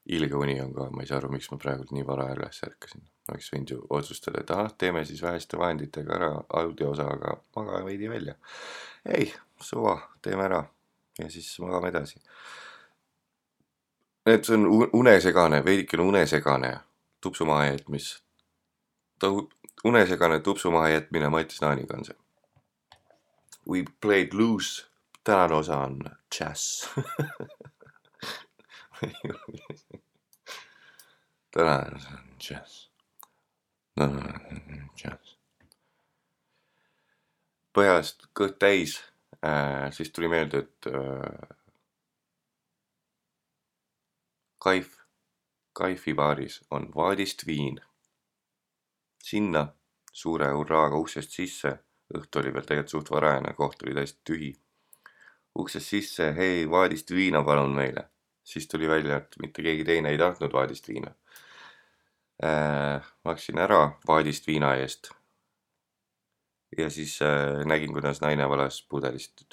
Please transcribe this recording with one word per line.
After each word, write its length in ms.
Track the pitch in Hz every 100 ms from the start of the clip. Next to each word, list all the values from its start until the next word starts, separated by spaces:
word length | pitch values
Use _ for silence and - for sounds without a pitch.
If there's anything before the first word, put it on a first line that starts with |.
| - 82
Ilge 180 | 73
uni 220 | 69 71 67
on 80 | 65
ka, 140 | 65 67
ma 140 | 65
ei 60 | 67
saa 80 | 69
aru, 100 | 67
miks 220 | 67 -
ma 80 | 73
praegu 240 | 71 67 65
nii 120 | 69 67
vara 180 | 67 67
üles 240 | 67 - - -
ärkasin. 380 | - - - - _ -
Oleks 220 | - -
võinud 160 | 73 69
ju 80 | 65 -
otsustada, 480 | 73 71 - - -
et 120 | 73 87
ahah, 160 | 107
teeme 300 | - 92 85 76
siis 160 | 76
väheste 380 | 85 85 - 80
vahenditega 540 | 87 78 73 78 73 85
ära 140 | 85 76 78 -
audio 320 | 85 78 73 71
osa, 100 | 71
aga 220 | 71 73 - _ -
maga 240 | 107 92 95
veidi 240 | 98 107
välja. 240 | 113 - - - - - - - - -
Ei, 160 | - 101 - - _
suva, 320 | - - 110 87 - - 98
teeme 220 | 95 98
ära. 140 | 90 73 _ _ _ _ -
Ja 80 | 80
siis 220 | 85 82 -
magame 320 | 90 90 90
edasi. 240 | 87 73 - _ - - - - - _ _ _ _ _ _ _ _ _ _ _ _ _ _ -
Et 160 | 113
see 160 | 107 113
on 80 | 104
u-, 180 | 107 120 110
unesegane, 580 | 123 101 87 85 85 76 71
veidikene 400 | 98 92 82 90
unesegane 640 | 101 78 76 73 69 64 64 - _ _ _
tupsu 240 | 95 - 80
maha 240 | 76 73
jätmis-, 460 | 69 - 71 - - _ _ _ _ _ _ _ _ _ _
ta 80 | 98
u-, 160 | 98 101 _ - - 113
unesegane 560 | 117 92 87 85 80
tupsu 320 | 76 101 90
maha 220 | 85 80 78
jätmine 320 | 76 82 73
Mati 320 | 78 80 -
Staaniga 400 | 76 71 - -
on 80 | -
see. 80 | - _ _ _ _ _ _ _ - _ _ _ _ _ - -
We 200 | 92 - _
played 320 | 107 101 90
loose. 520 | 98 113 107 - - - _ _ _
Tänane 320 | - 101 87 78
osa 220 | 78 73
on 220 | 69 67 69 - _ -
jazz. 480 | 78 73 - - -
<laughs> 0 | - - - 147 - - - - _ - _ _ _ - - - _ _ - - - - - - - - - - - _ - _ _ _ _ - - - _ - _ - _ _ _ _
Tänane 440 | 78 82 71 71 71
osa 140 | 69
on 260 | 69 - - -
jazz. 380 | 73 - - - _ _ _ - _ _ _ _ _ _ -
Tänane 240 | 71 69
osa 280 | 69 69 -
on 400 | 71 71 73 69 -
jazz. 320 | - - _ _ _ _ _ _ _ _ _ _ _ _ _ _ _ _ _ _ _ _ _ _ _ _ _
Põhjast 540 | - 101 87 76 - _ -
kõht 220 | 98 -
täis, 400 | 98 98 80 - - _ _ -
äh, 460 | 78 76 71 69 69 73
siis 160 | 80
tuli 160 | - 85
meelde, 280 | 85 76 71
et, 300 | 69 _ -
äh, 60 | 65 67 67 69 - - - _ _ _ _ _ _ _ _ _ _ _ _ _ _ _ _ _ _ _ _ _ _ _ _ _ _ _ _ _ _
Kaif, 380 | 95 92 92 _ _ _ _ _ _ _ _
Kaifi 400 | - 90 87 -
baaris 480 | 71 73 73 69 - _
on 200 | 73 71 73
vaadist 520 | 85 98 98 - -
viin. 320 | 76 71 - _ _ _ _ _ _ _ _ _ _ _ _ _ _
Sinna 440 | - 104 104 78 73 _ _ _ -
suure 400 | - - 82 71
hurraaga 420 | 71 76 80 78 71
uksest 360 | 78 - 76
sisse, 480 | - 90 - 71 67 _ _ _ -
õhtu 240 | 73 73
oli 120 | 67
veel 120 | 65 71
tegelikult 260 | 73 73
suht 180 | 78 76
varajane, 420 | 71 78 69 - -
koht 260 | 71 -
oli 120 | - 69
täiesti 240 | 71 - -
tühi. 220 | 80 73 67 _ _ _ _ - _ - _ _ -
Uksest 340 | 90 - -
sisse, 360 | 101 101 - 80 76
hei, 260 | 92 87 78
vaadist 420 | 87 92 80 -
viina 300 | 87 92 78 71
palun 300 | 73 69 69
meile. 300 | 67 - - _ _ _
Siis 240 | - - 76
tuli 220 | 80 78
välja, 280 | 80 73 73
et 140 | - -
mitte 220 | 76 -
keegi 220 | 80 78 78
teine 240 | 85 76
ei 60 | 76
tahtnud 340 | 85 87 73
vaadist 340 | 67 65 - -
viina. 240 | - - - _ - - - - - _ _ _ _ _ _
Äh, 600 | 80 78 76 73 71 71 - _
maksin 380 | - 82 - -
ära 220 | 92 101 73 73 -
vaadist 400 | 78 76 71 -
viina 260 | 78 71 67
eest. 320 | 67 - - - _ _ _ _ _ _ _ _ _ _ _ _ _ _ _ -
Ja 120 | 78
siis, 320 | 73 76 -
äh, 440 | 76 73 71 71 73
nägin, 280 | 78 76
kuidas 280 | 73 71 71
naine 280 | 76 76 71
valas 360 | 69 69 - -
pudelist 540 | 73 65 65 - - _